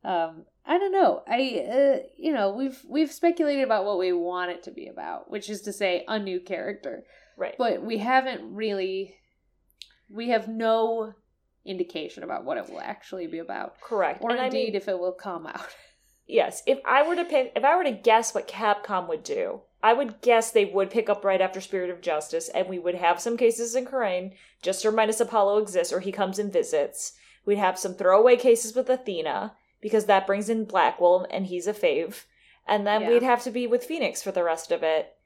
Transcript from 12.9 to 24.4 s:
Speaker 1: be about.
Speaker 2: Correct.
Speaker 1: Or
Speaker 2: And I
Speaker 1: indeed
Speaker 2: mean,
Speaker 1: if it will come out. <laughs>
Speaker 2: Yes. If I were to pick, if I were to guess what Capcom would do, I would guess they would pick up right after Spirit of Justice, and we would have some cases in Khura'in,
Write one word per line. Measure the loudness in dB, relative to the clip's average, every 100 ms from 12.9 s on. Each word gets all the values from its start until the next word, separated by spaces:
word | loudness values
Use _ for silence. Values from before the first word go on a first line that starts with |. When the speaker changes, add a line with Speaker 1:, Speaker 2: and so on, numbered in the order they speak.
| -12 -12 -10 -8
Speaker 1:
be | -10
about. | -8 -8 -10 _
Speaker 2:
Correct. | -4 0 0 -2
Speaker 1:
Or | -2
Speaker 2:
And | -2
I |
Speaker 1:
indeed | 0 -2 -2
Speaker 2:
mean, |
Speaker 1:
if | -4 -4
it | -4
will | -4
come | -6 -10 -10 -10
out. | -12 -14
<laughs> | -18 _ _ _ _
Speaker 2:
Yes. | 0 2 2 -2
If | 0 0
I | 4 4
were | 4 0
to |
pick, | 0 0 0
if | 0
I | 2
were | 2
to | 0
guess | 0 4 4 2
what | -6 -8
Capcom | -2 0 0 -2 -6 -4
would | -8
do, | -4 -4 -4 -6 _ _
I | 2
would | 2 0 -2
guess | 2 4 4
they | 2
would | 2 0 0
pick | 0 0
up | 0
right | 0 2
after | 0 -2
Spirit | -6 -4 -4
of | -6
Justice, | -4 -4 -4 -6 -4
and | -4 -4
we | -4
would | -4
have | 0 2 2
some | -2
cases | 2 2 2 -4
in | -4
Khura'in, | -4 -4 -2 -2 -6 -14